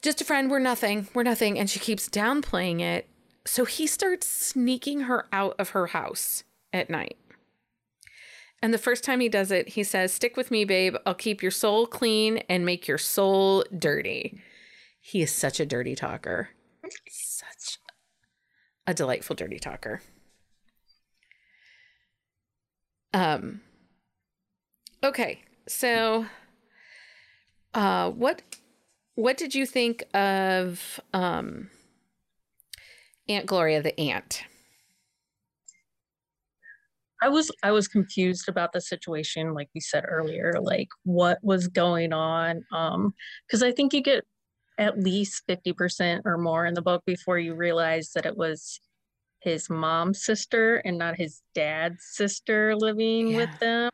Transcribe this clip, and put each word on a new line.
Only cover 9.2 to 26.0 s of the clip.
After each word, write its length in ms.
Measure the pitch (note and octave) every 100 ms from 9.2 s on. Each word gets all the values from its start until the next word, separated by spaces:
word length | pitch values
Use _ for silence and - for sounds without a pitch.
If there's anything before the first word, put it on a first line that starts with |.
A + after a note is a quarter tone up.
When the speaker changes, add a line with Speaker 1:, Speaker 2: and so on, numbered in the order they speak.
Speaker 1:
he 80 | A#3+
does 220 | G#3 F#3+
it, 180 | F#3 -
he 140 | G#3+
says, 280 | G3+ G3 F#3
"Stick 240 | - A#3+ B3
with 160 | B3+
me, 140 | A3+ G3+
babe. 300 | F#3 F#3 - -
I'll 100 | F3+
keep 260 | A3+ G3+
your 100 | F#3
soul 340 | - G#3+ G#3 A#3
clean 500 | - A#3 G#3+ A3 A3 -
and 160 | F3+ F3
make 220 | F3 -
your 100 | C3+
soul 680 | - - G3 F#3+ G3 G3 - F3+
dirty." 640 | D#3 D3 - - - - - - - - - _
He 220 | - G3+
is 100 | D#3+
such 280 | - C#3 -
a 40 | D3+
dirty 300 | B2 B2 C3
talker. 540 | - - - F2+ - _ _ _ F4+ - -
Such 680 | - - - - - - - - _ _ _ _ _ _ _ _ _ -
a 60 |
delightful 420 | E3+ C3+ B2+ - D#3+
dirty 240 | D#2+ -
talker. 420 | - - A2+ G#2+ - _ _ _ _ _ _ _ _ _ _ _ _ _ _ _ _ _ _ _ _ _ _ _ _ _ _ _ _ _ _
Um, 480 | G3 E3+ D3+ D2+ G#3 _ _ _ _ _ _ _ _ _ _ _ _ - _
okay, 380 | C4+ C4+ G#3+ - _ _ -
so, 580 | - B3+ A#3